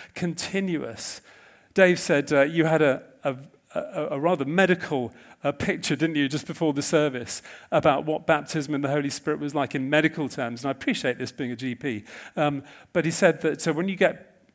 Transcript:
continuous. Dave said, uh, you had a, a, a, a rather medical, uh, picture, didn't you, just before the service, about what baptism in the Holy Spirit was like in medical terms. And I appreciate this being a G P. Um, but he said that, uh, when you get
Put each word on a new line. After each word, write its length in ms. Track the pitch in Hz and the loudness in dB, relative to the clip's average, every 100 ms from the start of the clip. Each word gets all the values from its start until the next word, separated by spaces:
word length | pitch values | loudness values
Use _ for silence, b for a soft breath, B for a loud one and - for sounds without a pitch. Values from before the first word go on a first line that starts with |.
| B | B
continuous. 1080 | - 175 165 - 196 190 160 117 113 - - - B B B B | -6 -4 -4 -4 -2 -2 -4 -6 -8 -10 -12 -16 B B B B
Dave 260 | - 185 175 | 6 6 6
said, 320 | - 147 143 | 4 2 4
uh, 120 | 147 | 4
you 220 | 143 165 160 | 4 4 4
had 180 | 160 | 6
a, 180 | 147 127 - - | 4 2 -4 -8
a, 120 | 143 131 139 _ _ | -6 -6 -10 _ _
a, 340 | - - 180 151 | -6 -6 -6 -6
a 80 | 143 | -2
rather 260 | 160 180 135 | 0 0 0
medical, 680 | 175 185 180 - 143 117 - B B | 2 4 2 0 -4 -4 -10 B B
uh, 80 | 143 | -4
picture, 440 | 143 170 170 - 143 | -2 -4 -2 -2 0
didn't 200 | 160 151 | 0 0
you, 140 | 139 | 0
just 160 | 147 - | -2 -6
before 280 | 156 160 | -2 0
the 100 | 143 | 0
service, 580 | 139 160 151 127 117 - - B B | 2 2 2 -2 -8 -10 -10 B B
about 340 | 151 151 139 151 | 2 4 2 0
what 220 | 156 - | -2 0
baptism 480 | 151 147 160 143 143 | 0 0 -4 -2 -2
in 60 | |
the 80 | 143 | 0
Holy 200 | 147 143 | 0 -2
Spirit 300 | - - 151 | -4 -4 -4
was 160 | 147 147 | -4 -2
like 180 | 131 | -2
in 160 | 147 131 | -2 0
medical 400 | 151 156 160 135 | 2 2 0 -6
terms. 320 | - 117 117 | -4 -6 -4
And 60 | 139 | -6
I 40 | |
appreciate 460 | 135 - 226 135 120 | -4 -4 -2 -2 -4
this 140 | 127 | -6
being 200 | - 127 | -6 -8
a 40 | 120 | -6
G 180 | 131 | -6
P. 300 | 123 147 107 - B B - | -6 -6 -6 -10 B B -2
Um, 260 | 147 143 - B B | -2 -2 -10 B B
but 120 | 180 160 | -2 0
he 60 | |
said 300 | 170 185 160 | 4 4 4
that, 260 | 160 156 165 | 0 -2 -2
uh, 60 | |
when 160 | 151 190 | -2 -2
you 60 | 185 | 2
get 340 | 185 - - _ _ | 2 0 -14 _ _